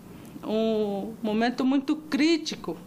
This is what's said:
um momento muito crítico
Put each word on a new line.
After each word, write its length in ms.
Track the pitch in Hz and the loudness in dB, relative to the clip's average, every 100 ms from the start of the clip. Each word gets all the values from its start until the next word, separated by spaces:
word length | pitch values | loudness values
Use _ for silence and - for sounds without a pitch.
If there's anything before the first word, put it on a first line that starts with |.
| - - - - | -16 -16 -16 -10
um 680 | - 214 220 214 208 196 208 226 | -2 2 2 2 0 -2 -6 -4
momento 400 | 220 220 240 240 | 0 2 2 2
muito 320 | 262 277 269 | 2 2 2
crítico 800 | 302 - 254 311 320 - - - - | -2 0 2 4 4 0 -8 -8 -8